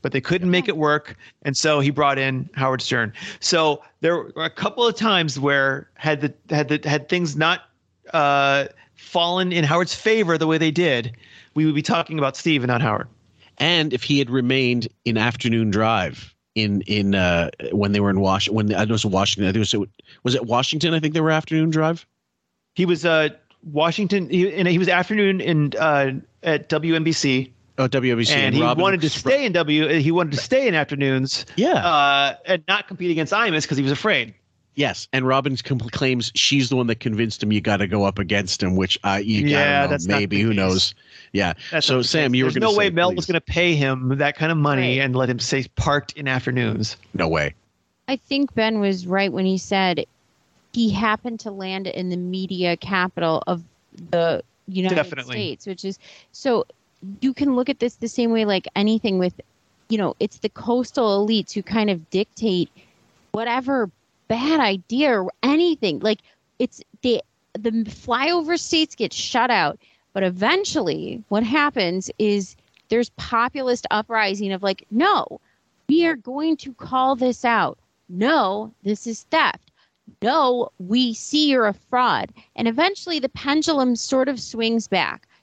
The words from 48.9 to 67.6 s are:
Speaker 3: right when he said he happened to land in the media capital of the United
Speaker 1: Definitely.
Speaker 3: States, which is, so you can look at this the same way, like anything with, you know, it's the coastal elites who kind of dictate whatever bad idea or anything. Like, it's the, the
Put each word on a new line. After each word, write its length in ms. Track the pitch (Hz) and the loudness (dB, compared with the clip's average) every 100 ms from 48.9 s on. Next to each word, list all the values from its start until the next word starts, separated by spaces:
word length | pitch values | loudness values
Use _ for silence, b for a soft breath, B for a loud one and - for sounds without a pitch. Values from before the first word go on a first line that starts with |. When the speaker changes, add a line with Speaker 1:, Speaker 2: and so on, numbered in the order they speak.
| 190 180 | -2 -2
Speaker 3:
right 240 | 196 196 | 0 0
when 140 | 143 190 | 0 0
he 120 | 190 | -2
said 480 | - 196 190 170 - _ _ _ _ _ _ | 0 0 2 0 -4 _ _ _ _ _ _
he 160 | 240 226 | 0 0
happened 500 | 196 226 220 247 226 | 2 0 -2 -4 -10
to 100 | 220 | -10
land 360 | 196 190 190 190 | -10 -8 -6 -6
in 220 | - 180 | -6 -6
the 80 | 180 | -4
media 580 | 180 185 190 185 180 170 | -4 -6 -6 -2 -2 -2
capital 680 | - 185 180 - 170 160 - | -2 -2 -2 -2 -2 -2 -2
of 160 | 175 170 _ _ - 170 | -6 -6 _ _ -20 -4
the 340 | 175 170 147 - _ - | 0 0 -2 -6 _ -8
United 280 | 190 185 175 | -4 0 0
Speaker 1:
Definitely. 380 | 151 147 123 127 | -2 -6 -8 -6
Speaker 3:
States, 300 | 190 127 - | -6 -8 -12
which 180 | 185 196 | -10 -10
is, 140 | 196 B B B | -10 B B B
so 340 | - 277 226 - _ _ _ 190 202 | -8 -2 0 -2 _ _ _ -16 -4
you 120 | 262 | -4
can 220 | 262 285 247 | 0 0 2
look 140 | 254 | 0
at 100 | 277 | -2
this 160 | 240 - | -4 -4
the 120 | 233 | -6
same 240 | - 233 | -2 0
way, 140 | 226 214 | 2 2
like 220 | 190 - - | 0 -2 -2
anything 440 | 202 220 214 190 | 0 2 0 0
with, 200 | 180 - - _ _ _ _ | 0 -4 -14 _ _ _ _
you 80 | 226 | -2
know, 180 | 175 - | -2 -2
it's 180 | 214 - | -6 -6
the 100 | 214 | -10
coastal 760 | - 214 240 240 - 226 202 208 | -6 -2 0 0 0 2 2 2
elites 260 | 220 190 | 0 -2
who 80 | 214 | -6
kind 280 | 185 214 208 | -4 0 0
of 200 | 180 160 | -2 -2
dictate 600 | 185 214 - 220 180 170 b b b _ _ _ | -4 -4 -4 -2 0 -2 b b b _ _ _
whatever 560 | 208 233 247 254 269 208 - _ _ - | -6 -4 -4 -2 -2 -2 -6 _ _ -6
bad 320 | 226 277 320 | -2 0 2
idea 600 | 233 196 - 233 294 220 | 2 0 -4 0 2 2
or 100 | 185 - | -2 -2
anything. 560 | 247 302 349 302 208 147 | 0 2 2 0 -2 -2
Like, 200 | 214 214 b b _ - | -2 -2 b b _ -6
it's 220 | 247 - - - | -6 -6 -20 -6
the, 200 | 247 226 - _ _ | -2 -2 -2 _ _
the 180 | 214 | -8